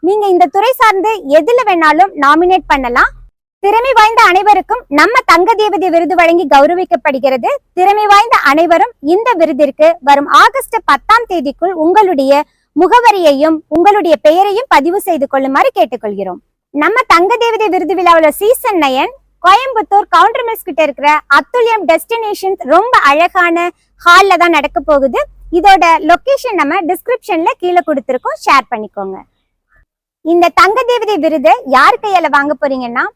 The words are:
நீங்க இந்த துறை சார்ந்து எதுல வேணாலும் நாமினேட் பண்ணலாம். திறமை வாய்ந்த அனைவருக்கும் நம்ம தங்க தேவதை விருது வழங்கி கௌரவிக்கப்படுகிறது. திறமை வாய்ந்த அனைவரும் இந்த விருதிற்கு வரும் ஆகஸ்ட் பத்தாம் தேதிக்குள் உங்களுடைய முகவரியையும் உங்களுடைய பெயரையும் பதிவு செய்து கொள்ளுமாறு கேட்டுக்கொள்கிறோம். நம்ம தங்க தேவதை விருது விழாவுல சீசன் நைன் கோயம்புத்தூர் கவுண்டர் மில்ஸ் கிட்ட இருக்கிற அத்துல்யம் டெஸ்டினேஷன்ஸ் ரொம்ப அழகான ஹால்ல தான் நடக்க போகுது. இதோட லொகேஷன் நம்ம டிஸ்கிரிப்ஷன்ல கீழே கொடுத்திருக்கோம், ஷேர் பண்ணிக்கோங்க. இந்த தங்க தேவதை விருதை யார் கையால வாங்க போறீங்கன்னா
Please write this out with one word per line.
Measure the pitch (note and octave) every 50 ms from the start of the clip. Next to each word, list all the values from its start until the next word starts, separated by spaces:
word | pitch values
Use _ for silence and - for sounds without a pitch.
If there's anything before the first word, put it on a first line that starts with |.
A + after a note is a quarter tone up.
| - E4
நீங்க | G4+ G#4+ G#4 G4+ F#4
இந்த | F4 F#4 D#4 _
துறை | G4 G#4 A#4+ C5 -
சார்ந்து | B4 A4 G#4 F#4+ E4 G#4+ A4+ G4+ - C#4 C#4 D#4
எதுல | D#4 D#4 B4 B4 B4+ G#4+
வேணாலும் | F#4+ E4+ D#4+ D#4 D4+ D#4 F4+ - - D4 C#4+
நாமினேட் | C#4 D4 D#4 F4 F4+ F#4 F#4 C#4+ -
பண்ணலாம். | D#4 C#4 C4 B3 A#3+ C4 E4 B4 - - - - _ _ _ _ _ _ -
திறமை | G4 G#4 A4+ A#4+ C5+ C5 A4+
வாய்ந்த | G#4+ G#4+ A4+ A4+ A#4 G4
அனைவருக்கும் | F4 F#4+ G4+ G#4 G#4 F#4+ F4+ _ G#4+ B4 B4 _ C#4 D4
நம்ம | D4+ F#4 A#4 C5 - -
தங்க | F4 E4 F4+ G4+ A4+ G4
தேவதை | G#4+ G#4+ F#4 F#4+ D#4 F#4 D#4+
விருது | E4+ E4+ D4 F#4 F4
வழங்கி | F4 E4 E4+ E4+ F#4 C#4
கௌரவிக்கப்படுகிறது. | D4 C#4 C#4 D4+ F4 F4 F#4 - F4 D4 _ D#4 C#4 C4 A3+ C#4 C4 B3+ A#3 F#4+ C#5 C#5 _ _ _ -
திறமை | F4+ G4 G4+ G#4 G#4+ G#4
வாய்ந்த | G4+ G4+ G#4+ A#4 - G4+ - D4
அனைவரும் | C#4 D4+ E4+ E4+ E4+ E4 F#4+ B4 A#4+ _ - C#4 E4+
இந்த | G4 A4+ B4 A#4+ F4
விருதிற்கு | E4 D4+ D#4 B3+ D4+ C#4+ C4+ _ D4+ D#4+ E4+ E4+ - C#4
வரும் | C#4+ C#4 C#4+ - - D4 F4+
ஆகஸ்ட் | A4+ G4+ C5+ B4+ - - A4 - -
பத்தாம் | D4 C4+ _ _ G#4+ A#4 A#4+ -
தேதிக்குள் | F#4+ E4+ C4+ C#4+ C4+ _ D#4+ F4+ G4 E4+ D#4
உங்களுடைய | D#4+ F#4 G#4 G#4+ F#4 F4+ C#4 C4+ C4+ C#4 C#4+ D4+ _ _ _ _ _ _ C#4+ E4+
முகவரியையும் | F4 G4 A#4+ A#4 A#4+ G4+ G4 F4 D#4 C#4+ C4 C#4+ D#4 D#4+ D#4 E4 _ D4+ D#4
உங்களுடைய | F4 G4+ G#4 G#4 F4 E4+ D#4 - _ D4+
பெயரையும் | D#4 F4 G4 G#4 G4 G4+ B4+ - -
பதிவு | D4+ C4+ D#4+ F4 G4+ - -
செய்து | E4+ D4+ C4+ - -
கொள்ளுமாறு | C4+ C4+ C4+ C4+ C#4+ F4+ C5+ - G#4
கேட்டுக்கொள்கிறோம். | F4 B3 B3+ A#3 - G#3+ G#3 F#3+ G3 F#3+ F3+ - _ _ _ _ _ _ _ C#4 D4
நம்ம | E4 G#4 B4 B4+ _ F#4+
தங்க | E4 F4 G4+ A4+ A#4 A#4
தேவதை | A#4 A4 G4+ G#4+ G#4 E4
விருது | F#4 F4 D4+ - E4
விழாவுல | F#4 F4 E4+ E4 D#4+ D4+ D4 -
சீசன் | G4 G#4 C5 - - B4 G#4 F4+ D4+
நைன் | C#4 C4 C4 D4+ G#4 B4+ - _ _ _ _ -
கோயம்புத்தூர் | F4 G4 A4+ C5 C5+ C5 A4 F#4 - G4 G4+ G#4+ - -
கவுண்டர் | E4 F4 G#4 A4+ C5 B4 A#4
மில்ஸ் | A4+ G#4+ - -
கிட்ட | D4+ C4 D#4 D4
இருக்கிற | C4+ - C4 C#4+ D4+ D4+ - _ C#4 C#4+
அத்துல்யம் | D4 _ - B4 A#4 A#4 A4+ A4 F#4 C#4+
டெஸ்டினேஷன்ஸ் | E4 D#4+ - _ A#4 A4+ A4+ G#4+ G#4 - - F#4+ G4 F#4 F4+ B3+ C#4+ E4+
ரொம்ப | G#4+ A#4+ B4+ A4 - C#4+
அழகான | C#4 D4+ E4 F#4 _ F#4+ F4 F4 E4 E4+ E4+ F4 - _ _ _ _ _ - F4
ஹால்ல | F4 F#4 G4 G4 F#4 E4+ F4
தான் | F4 E4+ D4+
நடக்க | C4+ D4 - F4 C#4 -
போகுது. | D4+ C#4+ C4 C4+ A#3 A#4+ D5 - _ _ - - - F4
இதோட | D#4+ G4+ G4 F#4+ F4 E4+ E4 D#4+ - D#4
லொகேஷன் | E4+ F4 _ - C#5 C5+ - B4 A4 F4 D4+
நம்ம | C#4 D#4 G4 F4+ D4
டிஸ்கிரிப்ஷன்ல | F#4 F#4 - - A#4+ A#4+ _ - G#4 D#4+ D#4+ G4+ C5+ _
கீழே | - F4+ F4+ F4+ - -
கொடுத்திருக்கோம், | D#4 C4+ A3+ _ C4 B3+ _ A#4 D5 D#5 - -
ஷேர் | D#4 C#4 C4 _ B3
பண்ணிக்கோங்க. | A3 G#3+ G#3 _ - G3 G3 F#3+ G3 - _ _ _ _ _ _ _ _ _ _ _ _ _ _ _ _ _ _ _ _ D#4 E4+
இந்த | F4 F4 E4+ - -
தங்க | F4 F#4 G#4 A#4+ B4+ A#4
தேவதை | B4 A#4+ A4 G4+ G#4+ F4 C#4
விருதை | D#4+ D4 D#4 B3+ D#4 F4+ B4 - C#4 C4
யார் | B3+ C#4 E4 G#4 G4 -
கையால | G#4+ G4 F4+ E4 D4+ C#4
வாங்க | C#4+ C#4 C#4+ D4+ -
போறீங்கன்னா | - C#4+ C4+ B3+ B3+ A#3+ A#3 B3 D4+ G4+ A4+